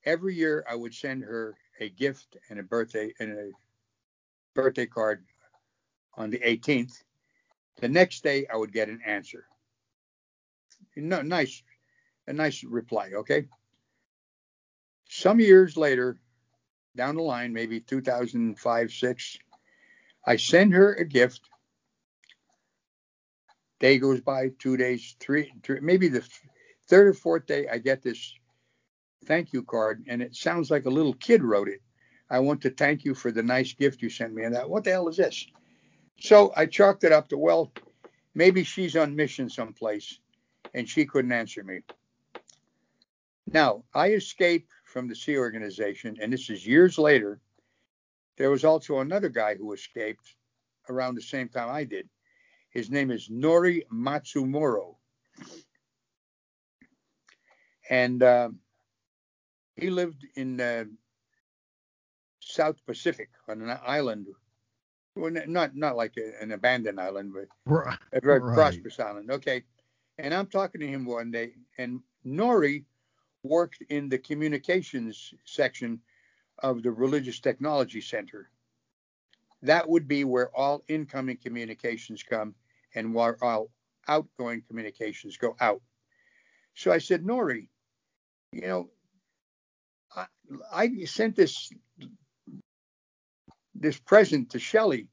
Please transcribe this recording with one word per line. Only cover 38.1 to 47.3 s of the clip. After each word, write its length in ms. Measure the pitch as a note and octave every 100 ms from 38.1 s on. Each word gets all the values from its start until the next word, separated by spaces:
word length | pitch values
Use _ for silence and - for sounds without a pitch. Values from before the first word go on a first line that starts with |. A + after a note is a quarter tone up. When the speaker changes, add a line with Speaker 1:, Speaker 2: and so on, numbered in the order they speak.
| _ _
Speaker 1:
maybe 300 | D3 F3+ F#3
she's 320 | E3 - F3+ D#3+
on 200 | D3 D3
mission 340 | D3 - B2
someplace, 720 | - A2 G#2 A2+ G#2 - - _ _ _ _ -
and 140 | B2 A2+
she 180 | - D3
couldn't 280 | C#3+ B2
answer 300 | A#2+ A2+ -
me." 180 | F#2+ F#2+ - - _ _ _ - _ _ _ _ _ _ _ _ _ _ -
Now, 320 | D#3 C#3 G#2+ -
I 180 | C#3+ F3+
escaped 600 | G#3+ - - F3 E3+ _ _ _
from 240 | B2+ B2
the 60 | A2+
Sea 220 | - C#3+
Organization, 800 | A#2+ A2 G#2 F#2+ G2+ G2+ A#2 G#2+
and 100 | G#2+
this 180 | B2+ -
is 160 | G2+ G2
years 320 | C#3+ F3+ -
later. 440 | D3+ C#3 G#2